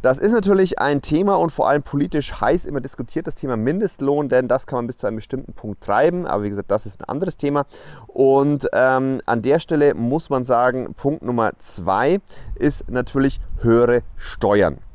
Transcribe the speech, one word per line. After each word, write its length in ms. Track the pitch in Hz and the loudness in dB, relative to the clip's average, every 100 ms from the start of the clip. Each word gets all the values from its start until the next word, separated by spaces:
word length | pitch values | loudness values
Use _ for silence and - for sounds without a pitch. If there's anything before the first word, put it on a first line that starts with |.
Das 160 | 127 135 | 2 2
ist 140 | 208 | 2
natürlich 480 | 226 196 196 185 - | 2 4 4 4 2
ein 220 | 135 147 | 0 0
Thema 340 | - 151 196 190 | 0 2 2 2
und 120 | 165 | 0
vor 180 | - - | 2 2
allem 160 | 143 | 2
politisch 560 | - 143 143 151 139 - | 0 -4 -2 -2 -4 -2
heiß 240 | 107 170 - | 0 0 -2
immer 140 | 143 | -8
diskutiert, 480 | 139 - 123 156 165 | -8 -10 -8 -6 -6
das 80 | - | -8
Thema 200 | 139 117 | -4 -2
Mindestlohn, 720 | 113 180 202 - 139 143 143 | 0 0 -2 -2 0 0 2
denn 200 | 127 127 | 2 2
das 180 | 131 - | -2 -2
kann 120 | 127 | -4
man 80 | 120 | -4
bis 80 | - | -4
zu 100 | 104 | -6
einem 100 | 110 | -6
bestimmten 360 | 104 147 - | -8 -10 -10
Punkt 320 | - 110 101 | -12 -12 -10
treiben, 420 | - 104 156 175 175 | -2 2 2 0 -2
aber 160 | 104 | -2
wie 60 | 104 | -2
gesagt, 220 | 101 98 | -6 -2
das 160 | 104 107 | -4 -4
ist 140 | - | -14
ein 80 | - | -8
anderes 280 | 135 185 - | -4 -4 -4
Thema. 280 | 143 143 139 - - - - | -2 -2 -4 -10 -20 -20 -12
Und, 580 | - 135 135 143 147 - | 2 4 6 4 0 0
ähm, 480 | - 127 131 135 131 | 2 2 2 0 -4
an 180 | - 117 | -2 -2
der 180 | 120 151 | 2 0
Stelle 340 | - 156 143 | 2 2 4
muss 360 | 82 117 151 - | 2 0 -2 -2
man 140 | 135 | -4
sagen, 500 | 127 120 123 127 120 | 0 2 2 0 -6
Punkt 280 | - 139 147 | -4 -4 -2
Nummer 300 | 113 120 110 - | -4 0 0 -2
zwei 600 | - - 87 95 131 196 - - - - | -12 -8 -2 0 2 0 -2 -16 -12 -2
ist 340 | 143 143 - | -2 -2 -4
natürlich 500 | 123 123 135 135 - - - | -4 -2 0 0 0 -6 -2
höhere 420 | 113 117 120 120 - - | 4 4 4 2 -2 -12
Steuern. 640 | - - 104 104 90 69 - | -10 -4 2 4 4 0 -14